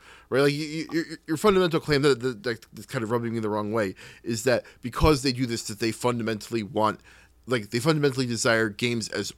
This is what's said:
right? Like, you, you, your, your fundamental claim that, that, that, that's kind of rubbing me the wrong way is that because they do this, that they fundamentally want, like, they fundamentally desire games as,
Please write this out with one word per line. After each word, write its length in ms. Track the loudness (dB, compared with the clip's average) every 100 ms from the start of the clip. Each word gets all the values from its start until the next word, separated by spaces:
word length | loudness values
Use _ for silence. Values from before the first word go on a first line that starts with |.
| -20 -20 _
right? 120 | 2
Like, 120 | 2
you, 120 | 0 -6
you, 220 | -8 -4
your, 140 | -4 -6 -12 -6
your 80 | 2
fundamental 420 | 4 6 4 0
claim 240 | 2 4
that, 160 | 4 4
that, 240 | 0 -4
that, 220 | -6 -6 -10
that's 120 | -20 -8
kind 180 | -6
of 60 | -2
rubbing 240 | -2 -2
me 60 | -4
the 100 | -2
wrong 220 | -2 -2
way 240 | -2 -2 -4 -18 -12
is 200 | -6 -2
that 220 | 2 2 -2 -12
because 400 | -10 2 4 4
they 80 | 0
do 160 | -2 -2
this, 160 | -4
that 160 | -6 -2
they 120 | -2
fundamentally 680 | 0 -2 -2 -4 -4 -4 -6
want, 380 | -4 0 0 0 -12 -20 -20 _ -4
like, 240 | -4 -2
they 80 | -2
fundamentally 480 | 0 2 2 0 -2
desire 420 | 0 2 4 2
games 400 | 0 -2 -2 -4
as, 220 | -6 -6